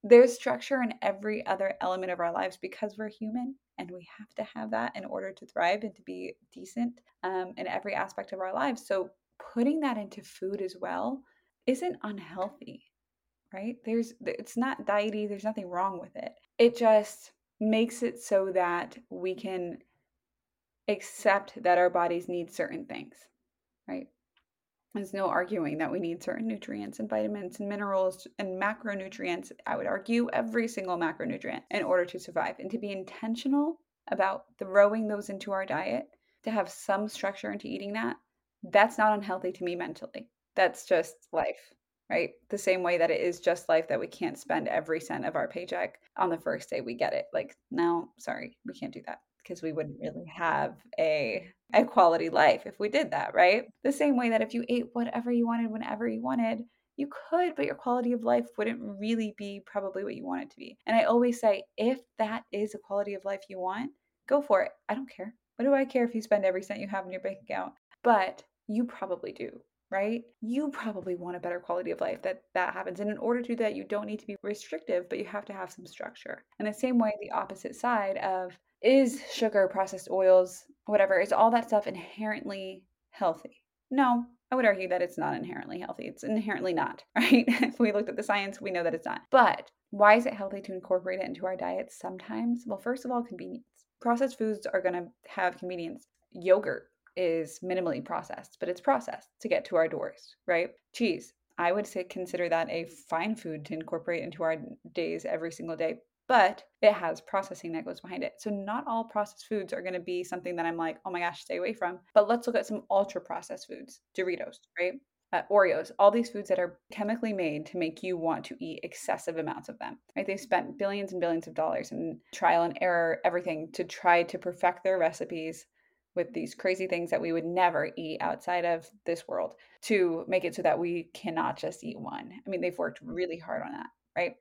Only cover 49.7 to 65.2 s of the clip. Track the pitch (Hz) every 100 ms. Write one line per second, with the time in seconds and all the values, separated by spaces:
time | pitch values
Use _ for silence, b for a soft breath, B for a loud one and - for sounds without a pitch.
49.7 | 156 151 143 151 165 170 - 170 147 147
50.7 | - _ - 160 156 123 107 175 _ _
51.7 | 208 233 - 175 165 165 117 151 - -
52.7 | - 208 277 311 160 - - 180 214 -
53.7 | _ 269 277 294 247 240 220 226 240 240
54.7 | 240 240 240 240 240 240 240 233 233 226
55.7 | 220 - 214 233 226 247 254 226 226 240
56.7 | b b - 285 - - 330 359 311 -
57.7 | - 254 247 240 240 226 240 240 - 214
58.7 | 233 214 196 214 226 214 214 202 202 -
59.7 | 202 196 190 202 - - - - - -
60.7 | - - 226 - 233 247 240 226 196 -
61.7 | - 220 262 _ - 214 233 - 202 208
62.7 | 208 _ 202 202 196 190 196 - 185 180
63.7 | 202 277 _ _ _ - 285 285 196 -
64.7 | - - 214 269 -